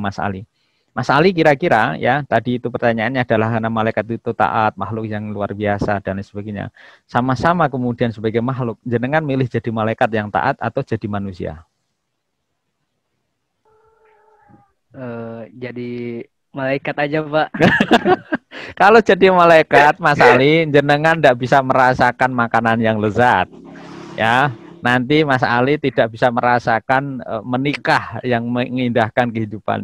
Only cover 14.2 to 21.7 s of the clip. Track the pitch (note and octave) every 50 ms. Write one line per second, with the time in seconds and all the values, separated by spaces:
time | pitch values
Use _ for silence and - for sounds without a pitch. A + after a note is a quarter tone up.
14.2 | G#4 G#4+ _ _ _ _ - _ _ _ _ _ _ _ _ C3+ B2+ B2 A#2 A#2
15.2 | A#2 A2+ A2+ A#2 A2+ - - B2 B2+ B2 A#2 B2 B2 A#2+ A#2+ A#2+ A#2+ A#2+ A#2 A#2
16.2 | - _ _ _ _ _ _ C#3+ C3+ C3 C#3 C#3+ - D3 C#3+ - D3 D3 C#3+ D#3
17.2 | D#3 D3 D3 D#3 D3+ - - - D#3 - - - - - - - - - F#4 -
18.2 | - - D#4 - - _ - - - - - - F3+ G3 A3 A#3 G#3 - G3 F#3
19.2 | G3 F#3+ F#3 F3+ E3+ E3+ E3 D#3+ D3+ - D3 C#3+ C#3+ D3+ D#3 - F3 D3+ C#3+ C3+
20.2 | C#3 B2 B2 B2+ C3 C#3+ D#3 E3 E3 D3+ C#3 C#3+ C#3 C#3+ D3 D3 D3+ D#3+ E3 E3
21.2 | D3+ C#3 B2+ A#2+ C3 A#2+ D3+ C#3 C3+ C3